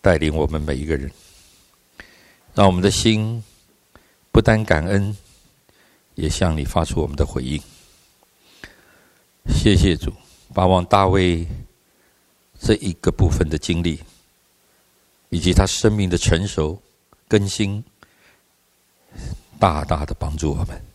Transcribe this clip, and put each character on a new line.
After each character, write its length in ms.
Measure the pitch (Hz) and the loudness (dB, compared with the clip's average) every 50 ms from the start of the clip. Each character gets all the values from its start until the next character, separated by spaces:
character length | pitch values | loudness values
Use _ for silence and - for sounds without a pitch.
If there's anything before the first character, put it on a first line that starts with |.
带 160 | _ 98 90 | _ 4 2
领 180 | 76 76 78 76 | 4 2 0 0
我 120 | 78 76 | 0 -2
们 160 | 69 78 78 76 | -2 -2 -4 -4
每 140 | 76 71 | -4 -4
一 100 | 65 73 | -6 -4
个 100 | 78 80 | -4 -4
人， 140 | 67 67 67 - _ - - _ - _ _ _ _ _ _ _ _ _ _ _ _ - _ _ _ _ _ _ _ _ _ - | -4 -4 -8 -12 _ -20 -20 _ -20 _ _ _ _ _ _ _ _ _ _ _ _ -20 _ _ _ _ _ _ _ _ _ 2
让 120 | - 101 | 4 4
我 60 | 98 90 | 6 6
们 80 | 90 | 4
的 100 | 90 101 | 2 2
心 520 | - - - 113 110 107 110 110 117 113 110 _ _ _ _ _ _ _ _ _ _ - _ _ _ _ _ _ _ | 2 4 2 2 2 2 0 -4 -6 -8 -10 _ _ _ _ _ _ _ _ _ _ -20 _ _ _ _ _ _ _
不 80 | 113 | 0
单 240 | 107 - 110 107 110 | 2 2 2 2 2
感 220 | - 85 76 78 | 0 0 0 2
恩， 280 | 87 101 98 101 101 107 104 - _ _ _ _ _ _ _ _ _ _ _ _ _ _ _ _ _ _ | 0 0 0 0 0 -6 -10 -16 _ _ _ _ _ _ _ _ _ _ _ _ _ _ _ _ _ _
也 160 | - 78 78 | -6 -4 -4
向 260 | - - 95 87 78 | -2 0 0 0 0
你 80 | 78 69 | -2 -4
发 180 | - - 87 82 | -2 -2 -2 -2
出 180 | - - 82 | -2 -2 -4
我 60 | 78 | -4
们 80 | 71 69 | -4 -2
的 120 | 69 78 | -4 -4
回 160 | - - 67 64 | -2 -2 -8 -6
应。 180 | 64 73 73 - - - - _ _ _ _ _ _ _ _ _ _ _ _ _ _ _ _ - - _ _ _ _ _ _ _ _ _ _ _ _ _ _ _ - - | -6 -6 -8 -8 -12 -20 -20 _ _ _ _ _ _ _ _ _ _ _ _ _ _ _ _ -20 -20 _ _ _ _ _ _ _ _ _ _ _ _ _ _ _ 0 0
谢 220 | - - 110 101 | 2 4 4 6
谢 200 | 90 92 98 82 | 6 4 4 2
主， 160 | 76 - 76 - - _ _ _ _ _ _ - | 0 -4 -8 -8 -10 _ _ _ _ _ _ -2
把 120 | - 92 | 0 2
往 160 | 92 92 90 87 | 2 2 2 2
大 200 | - - 98 98 | 2 2 4 4
卫 400 | 95 92 98 92 90 87 82 85 87 - - - - _ _ _ _ _ _ _ _ _ _ _ _ _ _ _ _ _ - | 4 2 2 2 2 0 -2 -4 -8 -10 -12 -14 -18 _ _ _ _ _ _ _ _ _ _ _ _ _ _ _ _ _ -6
这 160 | - - 110 | 0 0 0
一 180 | - - 98 82 _ | 0 0 -6 -8 _
个 100 | - - | -2 -2
部 180 | - - 98 85 | 0 2 2 2
分 180 | 69 - 87 76 | 2 2 0 0
的 80 | 78 76 | -2 -6
经 240 | - - 87 82 85 | -2 -2 -2 0 0
历， 180 | 85 78 73 - - _ _ _ _ _ _ _ _ _ _ _ _ _ _ _ _ _ _ _ _ _ _ _ _ | -2 -4 -6 -10 -20 _ _ _ _ _ _ _ _ _ _ _ _ _ _ _ _ _ _ _ _ _ _ _ _
以 100 | - 87 | -6 -2
及 140 | 82 92 87 | 0 2 4
他 140 | - 98 | 4 4
生 260 | 95 - - - 110 107 | 2 0 0 0 0 2
命 160 | 104 98 90 | 2 -2 0
的 80 | 87 | 0
成 300 | 85 - - 85 82 98 | 0 2 2 0 0 0
熟、 340 | 98 - - 76 78 87 104 _ _ _ _ _ _ _ _ _ _ | -4 -2 -2 -2 -2 -4 -8 _ _ _ _ _ _ _ _ _ _
更 180 | - 107 101 | 0 2 2
新， 380 | 98 - - 107 101 101 104 117 _ _ _ - _ _ _ _ _ _ _ _ _ _ _ _ _ _ _ _ _ _ _ _ _ - - - - - - _ _ - - | 0 -2 -4 -4 -4 -4 -8 -10 _ _ _ -20 _ _ _ _ _ _ _ _ _ _ _ _ _ _ _ _ _ _ _ _ _ -18 -14 -12 -12 -12 -12 _ _ -2 0
大 260 | - 92 78 76 73 | 2 2 2 0 -2
大 220 | - 85 73 76 | -4 -4 -4 -4
的 80 | - - | -8 -8
帮 200 | - - 73 71 | -8 -6 -8 -6
助 160 | 73 - 78 69 | -2 -2 -2 -2
我 120 | - 87 | -2 -4
们。 160 | - - - - - | -6 -8 -12 -16 -20